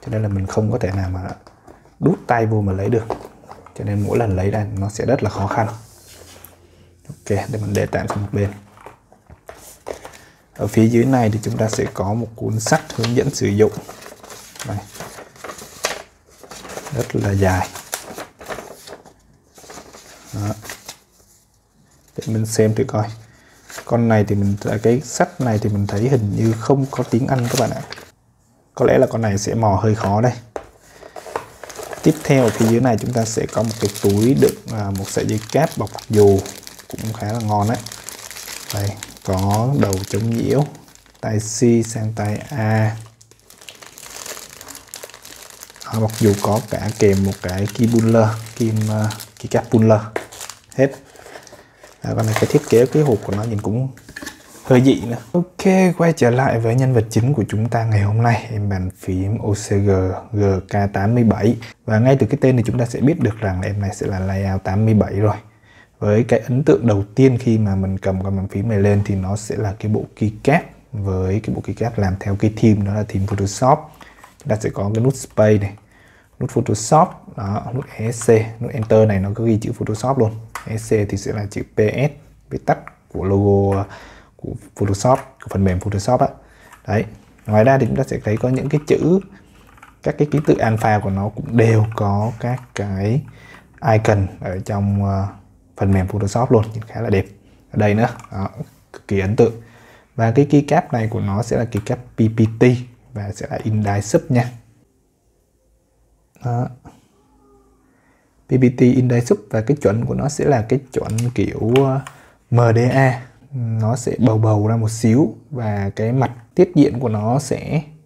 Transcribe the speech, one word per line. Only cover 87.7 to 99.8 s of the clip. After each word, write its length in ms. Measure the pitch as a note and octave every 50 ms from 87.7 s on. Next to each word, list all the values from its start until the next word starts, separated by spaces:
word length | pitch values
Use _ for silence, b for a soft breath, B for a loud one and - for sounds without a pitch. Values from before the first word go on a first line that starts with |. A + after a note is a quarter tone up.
| C3+ C3+
thì 80 | A#2+
chúng 100 | A2+ C3
ta 80 | C3+ C3+
sẽ 160 | - - B2 -
thấy 140 | - G#2 A2
có 120 | - B2
những 200 | C3 C3 - C3+
cái 120 | C#3+ D3 D3 -
chữ, 320 | B2+ - - D3 F3+ G3 G3 - B B B B B B B B B B B B B _ _
các 120 | D3 D3 -
cái 100 | D3 D3
ký 80 | - C#3+ D3+
tự 120 | - D3 C#3
alpha 420 | A2 A#2 A2 A2 - A2+ G#2+ G#2
của 100 | F#2+ G#2
nó 200 | G2 F#2+ G2 G#2+
cũng 280 | - - - - A2+ A#2+
đều 280 | A2+ A2+ A2+ A2 G#2+ A2 -
có 360 | - A2 G2+ G2+ G2+ G#2 A2+ A#2+ -
các 220 | - A#2+ B2 B2 - - _
cái 460 | - G2+ G2+ G2 F#2+ G2 G#2 A2+ C#3+ D3+ B B B B B B B B B B - - -
icon 360 | A2 A2 A2 - A2 G2+ G2 F#2+ - -
ở 180 | - G#2 F#2 F#2+
trong, 460 | - - G#2+ G2+ G2+ G2+ G2+ G2+ G2+
ờ, 220 | G2 G2 G2 F#2+ G2 - - - _ _ _ _ _ _ -
phần 140 | - F#2+
mềm 160 | G2 G2 F#2 F#2+
Photoshop 440 | - G#2+ G#2+ G2 - A#2+ A#2+ B2+
luôn, 140 | C3 A2 G#2 - -
nhìn 100 | - -
khá 180 | - - A2+
là 80 | A2+ A#2
đẹp. 160 | - F#2+ - - - - b b b b b _
Ở 60 | - G#2+
đây 160 | G#2+ G#2 G2+
nữa, 160 | G#2 A#2 B2 B2 - - -
đó, 180 | - G2 G2 G2 - - D3+ - _ _ _ _ -
cực 140 | - _ -
kỳ 120 | G#2 G2
ấn 160 | F#2 F#2+ G#2+
tượng. 180 | - A#2+ A2 - - B B B B